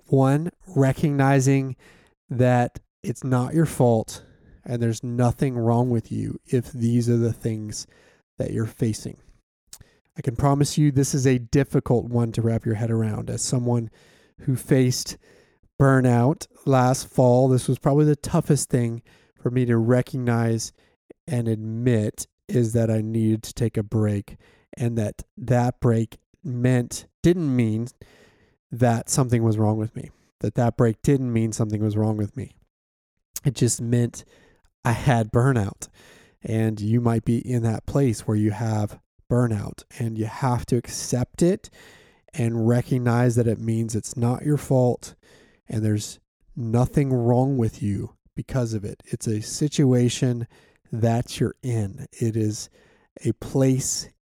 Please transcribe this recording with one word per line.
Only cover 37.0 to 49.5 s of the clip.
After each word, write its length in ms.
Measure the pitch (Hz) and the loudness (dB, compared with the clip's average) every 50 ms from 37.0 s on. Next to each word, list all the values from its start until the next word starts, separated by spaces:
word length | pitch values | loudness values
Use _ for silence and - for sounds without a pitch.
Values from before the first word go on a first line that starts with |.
might 240 | 120 117 117 113 - | 2 2 0 0 0
be 140 | - 120 117 | 0 -2 -2
in 240 | - 123 127 120 | -2 -2 -2 -2
that 240 | 113 113 107 - - | 0 -2 -2 -4 -4
place 400 | - - 143 139 123 107 - - | -4 -2 0 0 0 0 -2 -2
where 100 | - 107 | -2 0
you 140 | 107 104 107 | 0 0 0
have 480 | 101 107 117 113 107 107 104 - - - _ _ _ _ _ - | 0 -2 -4 -2 -2 -2 -4 -4 -8 -14 _ _ _ _ _ -2
burnout, 540 | 120 123 123 117 107 101 104 - - - - _ - - | 0 0 2 0 0 -4 -6 -8 -12 -16 -20 _ -10 -8
and 200 | 120 113 113 110 | -6 -6 -4 -4
you 80 | 107 | -6
have 400 | 110 - - 139 127 123 117 - | -6 -6 -4 -2 -2 -2 -2 -2
to 100 | - 131 | -2 -2
accept 640 | 120 - - - - - - - 143 - - - - | -2 -2 -4 -10 -10 -6 -4 -4 -4 -4 -6 -2 0
it 300 | 175 175 202 220 - - _ - - - - - _ _ _ _ _ _ - | 2 2 2 0 -6 -14 _ -20 -20 -20 -20 -20 _ _ _ _ _ _ -6
and 320 | - 117 117 117 117 110 | -4 -2 -2 0 0 2
recognize 720 | 117 120 123 - - 139 127 120 120 117 120 123 127 113 | 2 2 2 0 0 -2 0 0 2 2 2 2 2 2
that 100 | 123 117 | 2 2
it 140 | 117 104 - | 0 0 -2
means 340 | 113 113 113 110 113 110 110 | -2 -2 -2 -2 -2 -2 -4
it's 220 | 104 - - - | -6 -6 -6 -4
not 280 | 123 117 120 127 - - | -2 -2 0 -2 -2 -2
your 120 | 147 147 | -2 -2
fault 580 | 139 - - 135 127 123 123 - - - - - _ _ _ _ _ _ _ _ _ _ - | -2 0 0 2 2 2 2 0 -2 -8 -16 -20 _ _ _ _ _ _ _ _ _ _ -8
and 160 | - 110 110 | -4 -2 0
there's 340 | 107 107 104 - - - - _ _ _ _ _ _ - | 0 0 -2 -4 -8 -14 -18 _ _ _ _ _ _ -12
nothing 560 | - 120 113 110 120 127 131 - 156 139 135 | -10 -4 0 0 2 0 2 0 0 0 0
wrong 440 | 131 123 117 120 123 123 131 139 139 | 0 0 2 2 2 2 2 2 0
with 260 | 123 113 107 - - | 0 -2 -2 -4 -4
you 320 | - 104 101 110 110 - - _ _ _ _ | -4 -4 -4 -4 -6 -10 -14 _ _ _ _
because 400 | - - - - 131 120 113 110 | -14 -10 -6 -4 -4 -2 -2 -4
of 100 | 101 98 | -6 -8
it. 180 | - - - _ | -10 -12 -14 _
It's 200 | - - - - | -12 -10 -8 -6
a 140 | 120 107 104 | -4 -4 -4
situation 1080 | 113 - | -6 -8